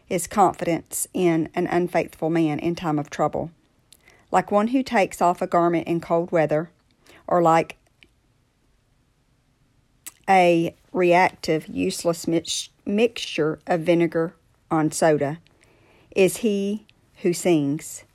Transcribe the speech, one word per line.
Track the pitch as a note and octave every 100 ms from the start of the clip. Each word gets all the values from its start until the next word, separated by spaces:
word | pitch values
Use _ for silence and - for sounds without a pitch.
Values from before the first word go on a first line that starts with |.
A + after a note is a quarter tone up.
| -
is | E3+ -
confidence | - F#3 - E3+ D#3+ - - -
in | - F3+ E3 D#3
an | - F3+
unfaithful | F3 F3 E3+ - - D#3+
man | E3 D#3+ D3+
in | E3+ E3+
time | F3 D3+
of | D3
trouble. | - D3+ C#3 E3 _ _ _ _ _ _ _ -
Like | F#3 F#3
one | G#3 A3
who | C4+
takes | C4 A#3 F#3+ -
off | F3 F3
a | F3+
garment | F3 E3+ E3 -
in | E3+
cold | - E3+ F3
weather, | F3 D3+ D3+ E3+ _ _ _ _ - -
or | F3+
like | E3+ E3 - - _ _ _ _ _ _ _ _ _ _ _ _ _ _ _ _ _ _ _ _ _ _ - _ -
a | F#3+ F3 E3+ E3+ - _
reactive, | - F3+ E3+ F#3 - - D#3 -
useless | F3 F3+ - E3+ E3+ -
mix-, | E3 E3 - - _ -
mixture | G3+ A#3 - - - D#3 D#3+ -
of | F3+
vinegar | D#3+ E3+ E3+ E3 E3 - _ _ -
on | D#3+ D#3
soda, | - E3+ D3+ C#3+ E3 _ _ _ _ _ _ _ -
is | F#3 -
he | A3+ G3+ G3 G#3+ _ _ _ _
who | F3
sings. | E3+ F#3 E3 C#3 D3+ - - -